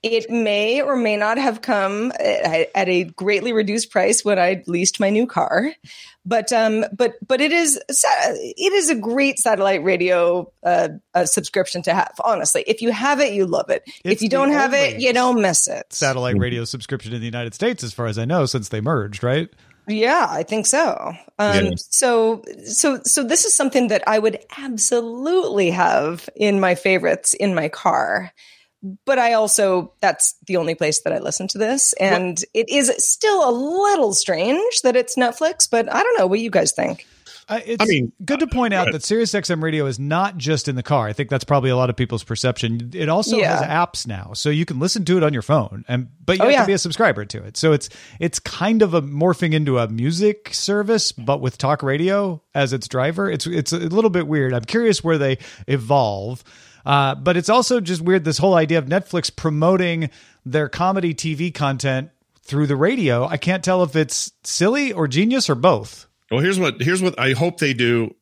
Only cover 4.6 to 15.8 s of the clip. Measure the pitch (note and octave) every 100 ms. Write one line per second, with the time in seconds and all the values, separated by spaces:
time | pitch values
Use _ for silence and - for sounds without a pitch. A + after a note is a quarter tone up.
4.6 | - F3 F#3 - G3 G#3+ B3 - - E3+
5.6 | C4+ D#4+ - - - _ F3+ A#3 A3+ A#3
6.6 | A3 A3 G#3+ G3 A#3+ A#3 - C4 D4 E4+
7.6 | D#4+ - - C4+ - G#5 - - - -
8.6 | G4 G4 D#4 B3+ G#3 B3 C#4 C4 A#3+ G3+
9.6 | G3 F#3+ E3+ F3+ F3+ F3+ F3 F3 E3+ _
10.6 | F3 E3+ E3 D#3 _ F3 E3 - - G3+
11.6 | F#3 F3 E3+ F3+ - - - G3+ - -
12.6 | - A3 A3+ G#3 C4 C#4 C#4+ G3+ F#3 D3+
13.6 | - - - - F3 A3 G#3+ C4+ C#4 D4
14.6 | C4+ C#4 C#4 A3+ B3+ A#3+ B3+ B3 G3 E3
15.6 | - -